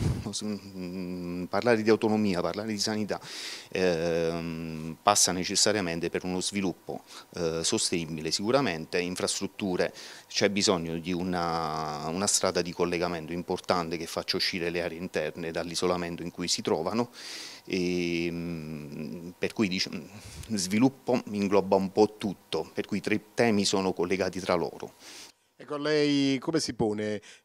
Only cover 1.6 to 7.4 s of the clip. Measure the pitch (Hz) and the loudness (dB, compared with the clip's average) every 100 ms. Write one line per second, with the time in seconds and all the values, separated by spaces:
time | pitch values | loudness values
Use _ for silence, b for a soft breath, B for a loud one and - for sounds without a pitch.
1.6 | 120 113 110 107 110 107 104 87 85 98 | 4 4 6 6 6 4 4 2 0 -2
2.6 | 110 104 110 107 98 85 B B B B | -4 -2 -2 -2 -2 -4 B B B B
3.6 | B 90 92 80 85 82 82 85 82 82 | B 2 4 4 2 2 2 0 -4 -6
4.6 | 82 78 80 78 104 104 - 90 87 92 | -6 -6 -8 0 4 6 4 2 0 2
5.6 | 107 104 87 82 85 90 92 92 - 101 | 4 2 0 -2 -2 -2 -2 -2 -2 -2
6.6 | 92 - - - B B B 95 | -2 -4 -10 -10 B B B -4